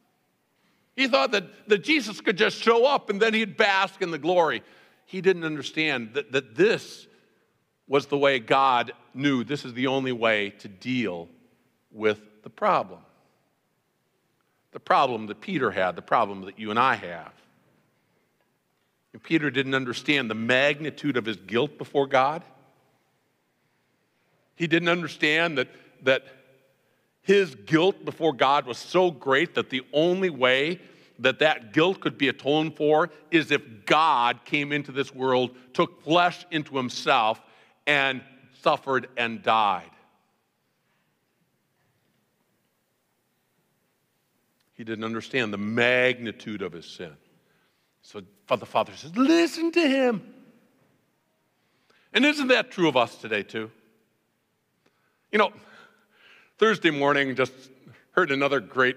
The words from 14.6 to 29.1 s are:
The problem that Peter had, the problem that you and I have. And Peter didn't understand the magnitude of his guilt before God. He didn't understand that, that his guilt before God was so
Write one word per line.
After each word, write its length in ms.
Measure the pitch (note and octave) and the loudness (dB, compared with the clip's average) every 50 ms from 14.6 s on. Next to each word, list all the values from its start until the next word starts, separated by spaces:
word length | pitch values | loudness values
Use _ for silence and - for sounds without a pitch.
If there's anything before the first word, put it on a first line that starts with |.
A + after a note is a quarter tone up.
| _ _ - | _ _ -20
The 80 | - | -12
problem 480 | - - F#3 F3 D3 C3 B2 A2 A2 G#2 | -2 2 2 4 4 2 0 -4 -6 -10
that 120 | G#2 - | -12 -12
Peter 300 | - - F#3+ D3+ C3 G#2+ | -8 -6 -4 -2 -2 -2
had, 240 | F#2 G2 F#2 F2+ F2+ | 0 0 -2 -2 -2
the 80 | F#2 - | -6 -4
problem 380 | - C#3+ B2+ A2+ G2 G2+ G2 F#2+ | 0 0 2 2 0 -2 -8 -12
that 120 | F#2+ G2 - | -14 -14 -12
you 120 | A2 G#2 | -8 -4
and 80 | G#2 A2+ | 0 2
I 160 | B2+ C3 B2 | 2 2 0
have. 360 | G#2 G2 F2 E2+ E2 D#2 - - _ _ _ _ _ _ _ _ _ _ _ _ _ _ _ _ _ _ _ _ _ _ _ _ _ _ _ _ _ _ _ _ _ _ _ - | -2 -4 -10 -14 -14 -16 -18 -20 _ _ _ _ _ _ _ _ _ _ _ _ _ _ _ _ _ _ _ _ _ _ _ _ _ _ _ _ _ _ _ _ _ _ _ -20
And 100 | G#2+ - | -20 -6
Peter 260 | - E3 E3 D3+ C#3+ | -2 -2 0 0 0
didn't 280 | A#2+ C3+ C3+ C3 C3+ | -2 -2 -2 0 -2
understand 520 | C3+ C3 B2 A2+ - - - D3 C#3+ B2+ A2 | -2 -2 -4 -6 -6 -2 0 0 0 0 -2
the 60 | A2 | -4
magnitude 840 | A2 A2+ A#2 B2+ B2+ C#3 D3 D#3 D3 D#3 C#3+ D#3 - - D3 C3 | -4 -2 0 2 2 2 2 0 -2 -6 -10 -10 -6 -6 -4 -4
of 80 | B2 G#2+ | -2 -4
his 120 | A2+ G#2+ | -4 -8
guilt 420 | F2+ F#2+ F#2 G#2 A#2 C#3 C#3+ - - | -8 -10 -4 -2 -2 -2 -2 -6 -12
before 300 | - - - D3 C#3 C3+ | -16 -4 -2 -2 0 2
God. 340 | C3+ C3 C3 C#3 D#3 E3+ - - - _ _ _ _ _ _ _ _ _ _ _ _ _ _ _ _ _ _ _ _ _ _ _ _ _ _ _ _ _ _ _ _ _ _ _ _ _ _ _ _ | 2 2 2 2 0 -4 -10 -14 -20 _ _ _ _ _ _ _ _ _ _ _ _ _ _ _ _ _ _ _ _ _ _ _ _ _ _ _ _ _ _ _ _ _ _ _ _ _ _ _ _
He 100 | - E3 | -6 -2
didn't 220 | E3 D3+ E3+ E3+ E3+ | 0 0 0 2 2
understand 680 | E3+ F3+ E3+ C#3+ - - - D3+ D3+ D#3+ E3+ E3+ D#3 C3 | 0 0 -2 -6 -6 -2 0 0 2 2 0 0 0 -2
that, 100 | B2 - - - - _ _ _ - | -4 -4 -8 -16 -20 _ _ _ 0
that 220 | B2+ C3 B2+ - - - - _ _ _ _ _ _ _ _ _ _ _ _ _ _ _ _ _ | 0 0 0 -2 -8 -18 -20 _ _ _ _ _ _ _ _ _ _ _ _ _ _ _ _ _
his 320 | - G3 G3+ F#3+ E3 C3 | 2 4 4 2 0 -4
guilt 500 | A2 G2+ - D3 D#3 E3+ G3 G3 - D#3 | -12 -4 0 2 2 4 2 0 -2 -8
before 280 | D#3 C3+ - E3 D#3+ D3 | -14 -6 -2 0 0 2
God 340 | A2+ C#3 C3 C#3 D3 C#3 | 2 2 2 4 2 0
was 120 | B2+ A#2 - | -4 -8 -12
so 320 | - - - F3 F#3 F3+ | -10 -2 2 2 2 2